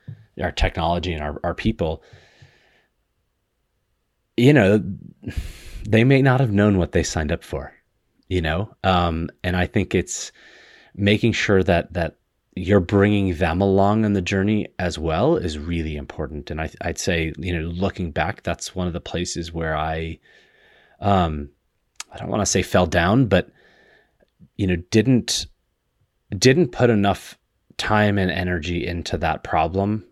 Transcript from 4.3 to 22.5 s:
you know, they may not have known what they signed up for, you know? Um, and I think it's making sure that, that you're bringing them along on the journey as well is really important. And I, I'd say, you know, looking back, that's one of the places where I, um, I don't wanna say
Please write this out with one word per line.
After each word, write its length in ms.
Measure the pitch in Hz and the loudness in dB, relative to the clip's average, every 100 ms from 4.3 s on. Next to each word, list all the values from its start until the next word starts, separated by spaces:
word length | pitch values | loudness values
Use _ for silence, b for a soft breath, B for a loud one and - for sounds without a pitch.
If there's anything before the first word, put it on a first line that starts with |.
| - | 2
you 160 | 123 | 6
know, 280 | 147 98 107 92 98 - - - B B B B B 107 | 6 6 4 0 -8 -14 -18 -12 B B B B B 0
they 160 | 110 | 2
may 160 | 120 135 | 4 4
not 200 | 135 127 | 4 4
have 120 | 131 | 2
known 240 | 101 104 98 | 4 4 4
what 160 | 82 | 2
they 100 | 87 | 0
signed 300 | 82 - 78 | -2 -2 -2
up 100 | 82 | -4
for, 300 | - 73 64 - _ _ _ _ - | -6 -10 -10 -18 _ _ _ _ -6
you 140 | 92 | -4
know? 320 | 82 82 107 - | -2 -2 -6 -4
Um, 460 | - 92 87 82 80 - | 0 2 2 -2 -6 -6
and 140 | 92 90 | -4 -2
I 100 | 92 | 0
think 280 | - 90 | -2 0
it's 380 | 95 87 - - B B B B B B | 0 -2 -6 -12 B B B B B B
making 380 | - 101 107 117 | -2 2 2 2
sure 300 | 101 - 98 | 0 2 2
that, 300 | 90 85 - | 4 2 0
that 220 | 87 82 - _ _ _ | -4 -6 -8 _ _ _
you're 260 | - 85 101 | -8 2 2
bringing 540 | 87 101 101 104 95 82 | 4 4 4 4 0 0
them 240 | 87 82 | 0 0
along 440 | 98 98 98 107 | 2 4 4 2
on 80 | 110 | 2
the 80 | 101 | 0
journey 460 | 90 98 98 107 - - | 0 0 0 0 -2 -6
as 200 | 90 80 | -6 -4
well 380 | 80 80 131 170 | -4 0 0 0
is 220 | 87 76 | -2 -6
really 380 | 78 85 78 76 | -6 -4 -4 -8
important. 540 | 69 - 73 76 - | -10 -10 -10 -10 -10
And 100 | 78 | -8
I, 100 | 80 - | -8 -8
I'd 160 | 87 - | -8 -6
say, 340 | - 85 80 69 | -2 -2 -2 -6
you 200 | 87 87 | -6 -4
know, 100 | 80 | -4
looking 420 | 85 95 - 87 | -4 -4 -4 -6
back, 320 | 78 78 - | -4 -4 -4
that's 320 | - 82 - | -6 -8 -8
one 120 | 92 90 | -6 -6
of 60 | |
the 80 | 82 | -6
places 520 | - 87 87 87 80 | -8 -6 -6 -8 -8
where 240 | 82 80 78 | -6 -4 -4
I, 420 | 78 80 80 78 b b b b b b b b | -4 -4 -6 -10 b b b b b b b b
um, 480 | 101 98 85 76 71 _ _ _ _ - - | 0 2 2 -2 -8 _ _ _ _ -20 -18
I 60 | - | -12
don't 120 | - | -6
wanna 160 | 110 | -2
say 160 | 98 | 0